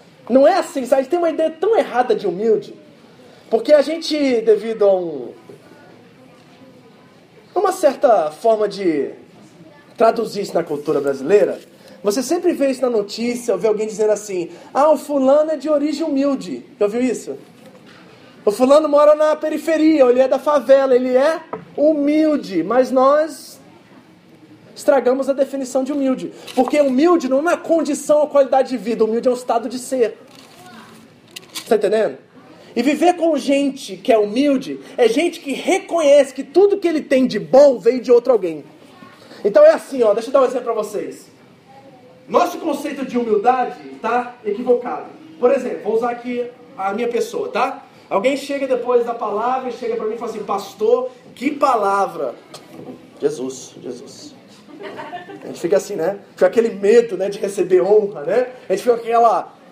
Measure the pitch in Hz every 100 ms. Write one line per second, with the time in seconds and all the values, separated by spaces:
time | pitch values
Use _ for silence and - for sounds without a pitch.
0 | - - - 254 285 370 - 277 233 277
1 | 262 349 330 311 320 - 392 415 - 240
2 | 247 208 196 175 226 190 - - - _
3 | - - - - - 226 226 294 269 330
4 | - 302 277 233 226 208 226 220 202 185
5 | 175 143 120 - - - - - - -
6 | - _ - - - - - - - -
7 | - _ _ - - 359 381 370 294 254
8 | 269 202 151 - 226 214 208 190 185 151
9 | 120 - - - - - - - - -
10 | 226 226 214 202 185 180 - 147 156 143
11 | 139 127 135 202 156 - - - - -
12 | 202 208 247 339 349 247 277 254 254 226
13 | 202 - 240 240 - 185 220 208 214 190
14 | 214 208 - 185 165 - - - 302 302
15 | - 285 262 294 311 302 311 294 302 294
16 | 320 269 285 269 180 123 - - 208 233
17 | 247 208 - 131 - - - - - -
18 | - - - - 214 202 254 294 302 285
19 | 294 302 311 302 311 311 - 311 311 302
20 | 247 247 262 269 302 294 240 269 269 247
21 | 254 254 294 330 - - - - 294 302
22 | 285 311 311 285 185 185 175 240 247 254
23 | 269 302 320 277 - - - - _ -
24 | - _ _ - - - - - - 277
25 | 247 269 262 269 269 277 254 269 262 294
26 | 262 247 170 - - - 247 294 285 254
27 | 339 339 254 262 339 320 - 330 294 285
28 | - 302 294 285 262 262 254 254 196 220
29 | 220 226 254 247 - 233 247 254 - 262
30 | 220 - - - - - - - - -
31 | - - _ - - - - 233 196 220
32 | 185 127 _ - - - - 226 247 285
33 | 349 349 330 285 - 277 285 269 - 180
34 | - 220 208 226 285 262 156 135 - -
35 | 233 254 339 - 277 254 - 370 - 339
36 | 285 285 269 - - 339 403 403 339 311
37 | - 262 254 208 160 262 294 233 196 254
38 | 214 240 254 233 180 156 139 - - -
39 | - - - - 208 294 302 302 - 269
40 | 226 233 226 277 254 254 233 220 202 196
41 | - - - - - _ _ - - -
42 | - - - 240 349 - 330 269 302 277
43 | 262 240 226 202 233 254 240 - - -
44 | 220 247 240 - 214 202 247 240 247 -
45 | - - - - 247 - 208 - 208 226
46 | 240 240 247 240 240 - - - 196 220
47 | 240 233 - - 135 202 269 - - -
48 | - 185 247 277 - 277 269 247 240 240
49 | 233 - 214 208 240 262 247 - 233 220
50 | 214 - 233 202 196 196 - - 214 254
51 | 254 - - - 277 294 277 233 196 196
52 | 185 165 135 - - - - - - -
53 | - - 139 120 131 - - - 123 120
54 | - - - - - - - 320 - -
55 | 302 - - - 117 127 170 - - 202
56 | 165 202 - - 185 233 226 196 196 233
57 | - 180 196 202 196 202 175 185 180 214
58 | 202 151 147 220 254 - - 185 240 226
59 | 226 233 233 175 - - -